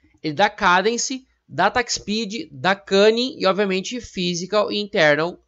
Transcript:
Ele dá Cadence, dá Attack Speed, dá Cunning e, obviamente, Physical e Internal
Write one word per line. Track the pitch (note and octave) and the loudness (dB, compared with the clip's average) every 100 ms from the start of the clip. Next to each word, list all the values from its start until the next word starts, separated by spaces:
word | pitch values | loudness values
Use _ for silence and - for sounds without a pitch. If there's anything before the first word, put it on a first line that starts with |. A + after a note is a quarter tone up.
| _ _ | _ _
Ele | D#3+ | -8
dá | D3 G#3 | 0 0
Cadence, | - G3 F3+ G3 A#3 - C4 - _ _ | 2 2 4 2 -2 -4 -8 -12 _ _
dá | C3+ G3 | -2 0
Attack | B3 A#3+ | 0 -4
Speed, | - - G#3+ A3 A3+ - | -6 -4 -4 -4 -8 -12
dá | C#3 E3 G3 | -4 -2 -2
Cunning | - G3 G#3+ A3+ B3+ - | 0 4 4 4 -2 -2
e, | F3+ | 0
obviamente, | F#3 G3+ F#3+ F#3+ B3 | 0 0 -2 -4 -10
Physical | - - F3 E3+ F#3 G#3+ - | -10 -4 -4 -4 -2 -2 0
e | G#3 | -4
Internal | G#3 F3+ D3+ D3 E3+ - | -4 2 4 4 0 -6